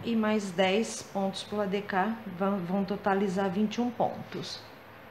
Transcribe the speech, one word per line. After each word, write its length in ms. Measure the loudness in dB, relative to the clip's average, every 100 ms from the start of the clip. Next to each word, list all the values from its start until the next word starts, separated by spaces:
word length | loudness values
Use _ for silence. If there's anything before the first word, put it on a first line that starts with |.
e 100 | 0
mais 380 | 2 4 2 2
dez 500 | 2 4 4 2 -4
pontos 400 | -6 -2 -2 -2
pro 140 | -4 -2
lado 140 | 0
de 120 | 0
cá 340 | 0 2 2 0 -6 -2
vão, 200 | 0 2
vão 260 | 0 0
totalizar 680 | 0 0 2 2 2 2 0
vinte 260 | 2 2 2
e 40 |
um 100 | -2
pontos. 680 | 0 0 -2 -8 -8 -8 -10 -12 -18 -18 -18 -18